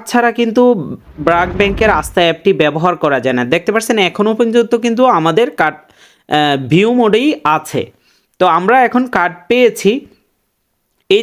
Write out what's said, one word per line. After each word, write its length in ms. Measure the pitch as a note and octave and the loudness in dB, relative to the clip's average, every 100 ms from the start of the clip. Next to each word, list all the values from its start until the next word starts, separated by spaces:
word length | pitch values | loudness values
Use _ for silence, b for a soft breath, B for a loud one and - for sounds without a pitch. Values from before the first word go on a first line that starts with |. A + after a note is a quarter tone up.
| A3 | -2
ছাড়া 200 | B3 A#3+ A3+ | 0 0 0
কিন্তু 240 | A#3 A3 B3 A#3 C#3+ - - - D3 | -2 2 2 2 -4 -12 -18 -6 -2
ব্র্যাক 240 | E3+ F3+ F#3 | 0 -2 -2
ব্যাংকের 340 | G3+ - A3 E3+ | -2 0 0 0
আস্থা 200 | D#3 - | -2 0
অ্যাপটি 260 | E3+ E3 - E3 | 0 0 0 2
ব্যবহার 320 | D3+ D3+ F3+ E3+ | 0 0 -2 -2
করা 160 | D3+ C3+ | -2 0
যায় 120 | B2 B2 | 0 -2
না। 40 | B2 | 0
দেখতে 160 | E3 E3+ | -2 -2
পাচ্ছেন 240 | G#3+ A3 A3+ F#3 | -4 -2 0 0
এখনও 220 | - G#3 A3 | 0 -2 0
পর্যন্ত 340 | A#3 A#3 A#3 A#3 | 0 0 0 -2
কিন্তু 180 | A#3 A3+ B3+ F#3+ | -2 0 2 2
আমাদের 300 | D#3+ E3+ B3 - | 2 0 -2 -2
কার্ড, 180 | D#3 - | -4 -4
আহ, 800 | _ _ _ _ - D3+ D3 C#3 B2+ | _ _ _ _ -4 0 0 -2 0
ভিউ 200 | D#3 G#3+ B3 | 2 2 2
মোডেই 280 | A3+ G#3 C#4+ D4+ - D3+ | 2 2 0 -2 -2 -2
আছে। 260 | D3+ C#3 - _ _ _ _ _ | -2 -8 -8 _ _ _ _ _
তো 40 | F3+ E3 | 0 2
আমরা 200 | F#3 B3+ B3 | 2 2 2
এখন 160 | B3 B3+ G3 | 0 -2 -2
কার্ড 180 | F3 E3+ - | -2 -6 -4
পেয়েছি, 420 | B3 A#3+ - F#3+ A#3+ - _ _ _ _ _ _ _ _ _ _ | 2 2 2 -2 -2 -6 _ _ _ _ _ _ _ _ _ _
এই 120 | G3+ | -2